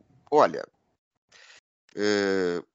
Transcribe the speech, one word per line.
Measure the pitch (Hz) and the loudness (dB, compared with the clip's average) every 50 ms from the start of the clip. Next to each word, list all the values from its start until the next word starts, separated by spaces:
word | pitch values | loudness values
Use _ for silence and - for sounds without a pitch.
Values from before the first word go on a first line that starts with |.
| _ _ _ _ _ - | _ _ _ _ _ 0
Olha, | - 151 131 87 80 67 - - _ _ _ _ _ _ _ _ _ _ _ _ _ - - - - - _ _ _ _ _ _ - | 2 4 4 4 2 -2 -12 -14 _ _ _ _ _ _ _ _ _ _ _ _ _ -20 -20 -20 -20 -20 _ _ _ _ _ _ -8
é, | - 101 104 104 101 101 98 95 95 92 87 87 87 - _ _ | -4 -2 0 0 0 0 0 0 0 -2 -2 -4 -4 -8 _ _